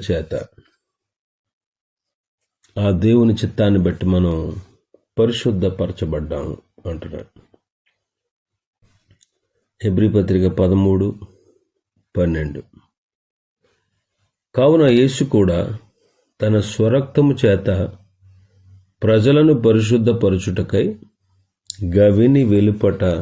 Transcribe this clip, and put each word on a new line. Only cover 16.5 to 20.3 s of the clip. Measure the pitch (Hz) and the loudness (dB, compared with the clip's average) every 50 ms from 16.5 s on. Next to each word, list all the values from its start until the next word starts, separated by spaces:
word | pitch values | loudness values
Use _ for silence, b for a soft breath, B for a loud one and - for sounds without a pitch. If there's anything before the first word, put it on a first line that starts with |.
| 107 104 | 0 0
స్వరక్తము | 104 - - - 110 113 123 139 135 - - 147 147 143 135 - | -2 -2 -2 -2 0 0 0 0 -2 -2 -2 0 0 0 0 0
చేత | - 110 98 90 - 107 92 92 - - - - _ _ _ _ _ _ _ _ _ _ _ _ _ _ - - _ _ _ - | 2 2 2 0 0 -2 -2 -2 -4 -6 -8 -14 _ _ _ _ _ _ _ _ _ _ _ _ _ _ -20 -20 _ _ _ -4
ప్రజలను | - 110 110 110 104 135 143 151 156 160 151 120 110 | 0 2 2 4 4 4 4 4 4 4 2 2 2
పరిశుద్ధపరచుటకై | 113 110 110 110 107 123 117 110 120 113 110 - 98 | 2 2 2 2 2 0 0 2 0 0 0 0 0